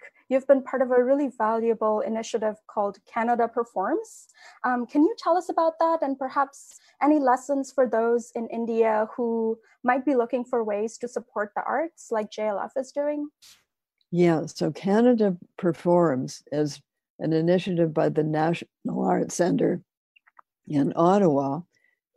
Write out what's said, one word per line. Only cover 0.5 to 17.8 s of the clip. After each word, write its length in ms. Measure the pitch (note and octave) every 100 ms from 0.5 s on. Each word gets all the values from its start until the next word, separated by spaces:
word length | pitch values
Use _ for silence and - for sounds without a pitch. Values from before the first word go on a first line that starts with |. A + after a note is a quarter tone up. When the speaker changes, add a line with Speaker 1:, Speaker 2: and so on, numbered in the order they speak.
| C#4
Speaker 1:
part 180 | B3+ B3+
of 100 | C4
a 120 | B3
really 260 | B3 C#4 C#4+ -
valuable 640 | G#3+ A3+ A3+ A3+ A3 G#3+
initiative 540 | - A3 - A3+ G#3+ G#3 -
called 300 | - G3+ G3 _
Canada 360 | - A#3 A#3+ A3+
Performs. 800 | A#3 A#3 - F#3+ F4 A4 - - _ - -
Um, 240 | B3 B3 A#3+
can 160 | D4
you 120 | D#4+ A#4
tell 200 | F4+ E4+
us 120 | F4+
about 240 | F4 E4 D#4+
that, 200 | E4 D#4+
and 160 | C#4+ C4+
perhaps 600 | C4 C#4+ C#4 - - - _ -
any 180 | C#4 D4+
lessons 520 | C4 B3 - C#4 C4+
for 160 | - B3+
those 440 | A3+ A#3 A#3+ A#3 A#3+
in 120 | A3+
India 600 | A#3 A3+ A3+ A3 G#3+ A3 -
who 420 | A#3 A3+ A3+ A3+ _ _
might 200 | B3 C4
be 120 | C4 C4
looking 280 | A#3 B3+
for 200 | A#3+ A#3+
ways 340 | G#3+ G3+ A3+ -
to 80 | A#3+
support 440 | A#3+ G#3+ - G#3+ -
the 80 |
arts 440 | - A#3 E4 - -
like 200 | A3+ G#3+
J 160 | - G#3+
L 120 | G3
F 140 | G#3+ -
is 160 | C4
doing? 380 | - D4 D4 D4 _ - - _ _ _ _ _
Speaker 2:
Yeah, 340 | E3+ F3 D#3+ D#3+
so 260 | - E3
Canada 640 | D3 G3 G#3 B3 A#3+ G#3 F3 - -
Performs 840 | F3+ E3 F3+ F3 E3 B2+ D3 - -
is 280 | D3 D3+ C#3 _ _ _ -
an 160 | D#3
initiative 600 | D#3+ E3 F3+ F3+ F3